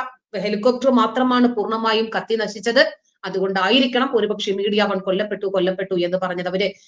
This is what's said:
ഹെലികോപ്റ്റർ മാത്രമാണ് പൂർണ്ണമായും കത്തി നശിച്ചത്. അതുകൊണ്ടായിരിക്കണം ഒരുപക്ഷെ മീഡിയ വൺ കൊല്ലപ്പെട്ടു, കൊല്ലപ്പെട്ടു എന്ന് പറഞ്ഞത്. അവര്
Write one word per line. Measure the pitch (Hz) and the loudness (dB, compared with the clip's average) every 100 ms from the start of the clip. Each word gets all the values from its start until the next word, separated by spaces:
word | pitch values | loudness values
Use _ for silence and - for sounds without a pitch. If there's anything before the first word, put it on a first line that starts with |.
| 254 - _ 202 | 2 -8 _ -6
ഹെലികോപ്റ്റർ | 208 208 247 240 262 | -4 0 2 2 4
മാത്രമാണ് | 247 226 254 254 247 247 226 | 4 2 2 2 4 2 2
പൂർണ്ണമായും | 202 226 226 220 220 196 | -2 -2 0 0 0 -4
കത്തി | - 226 | -2 -2
നശിച്ചത്. | 208 208 233 240 311 - _ _ 185 | -2 -4 0 4 2 0 _ _ -6
അതുകൊണ്ടായിരിക്കണം | 190 190 190 185 262 247 247 262 | -2 -2 0 2 2 2 0 0
ഒരുപക്ഷെ | 233 208 202 208 | 0 0 -2 -4
മീഡിയ | 196 208 208 | -2 0 0
വൺ | 202 190 | 0 0
കൊല്ലപ്പെട്ടു, | 190 190 208 202 196 | -2 -2 -2 -4 -2
കൊല്ലപ്പെട്ടു | 190 180 185 196 | 0 0 -2 -2
എന്ന് | 180 175 185 | -2 0 -2
പറഞ്ഞത്. | 185 180 180 | -2 -4 -2
അവര് | 185 196 - | -2 -2 -4